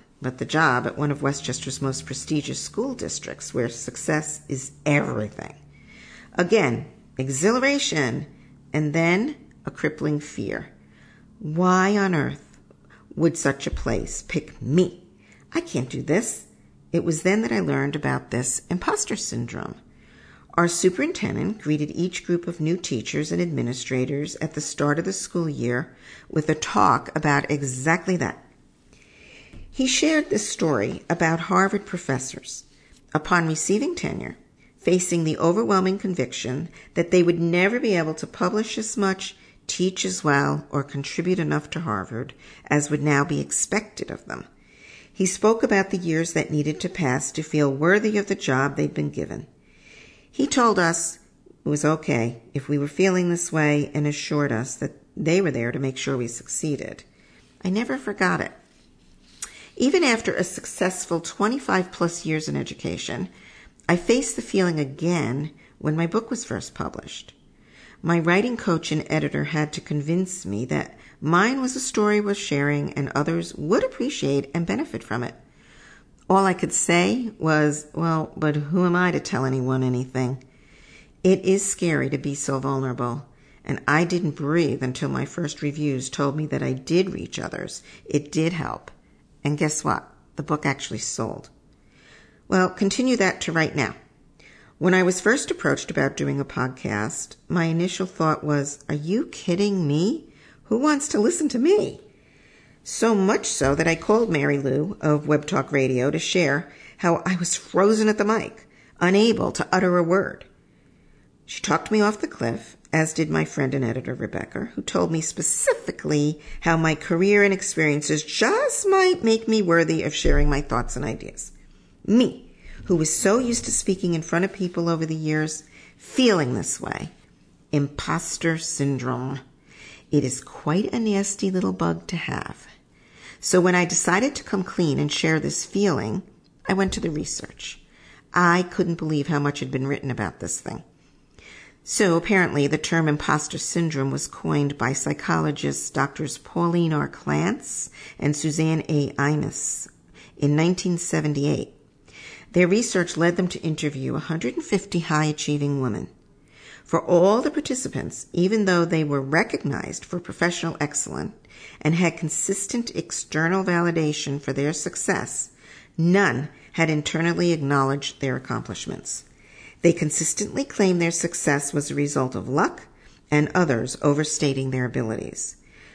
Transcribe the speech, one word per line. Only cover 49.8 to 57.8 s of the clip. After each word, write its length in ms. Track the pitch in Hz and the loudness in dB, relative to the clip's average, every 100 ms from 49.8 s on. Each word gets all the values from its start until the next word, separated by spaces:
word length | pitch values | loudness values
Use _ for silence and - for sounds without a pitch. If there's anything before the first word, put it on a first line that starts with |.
| - - - - _ | -20 -20 -20 -20 _
He 140 | - 285 | -4 0
told 320 | - 240 196 | 4 4 4
us 400 | 170 170 - - _ _ - _ - | 2 2 -4 -8 _ _ -20 _ -2
it 20 | |
was 160 | 147 | 2
okay 600 | 147 156 - 135 117 131 - | 2 2 2 0 0 -4 -10
if 160 | 143 - | -8 -2
we 80 | 147 | -2
were 100 | 143 | -2
feeling 420 | - 190 180 175 | 2 2 4 2
this 220 | 170 - | 0 -2
way 380 | 156 151 147 139 143 | 2 4 4 2 0
and 100 | 147 | -2
assured 460 | 147 - 151 143 | -2 -2 0 0
us 240 | 113 131 - | 0 -4 -6
that 160 | 139 - _ - | -8 -8 _ -4
they 240 | 151 180 | 2 2
were 80 | 185 | 2
there 220 | 127 117 | 0 -2
to 80 | 131 | -2
make 180 | 135 131 | -4 -4
sure 180 | - 135 | -4 -2
we 120 | 117 | -4
succeeded. 800 | - - - 156 139 - - - _ _ - _ _ 185 | -8 -10 -6 -4 -4 -6 -12 -18 _ _ -20 _ _ -4
I 60 | |
never 260 | 196 | -2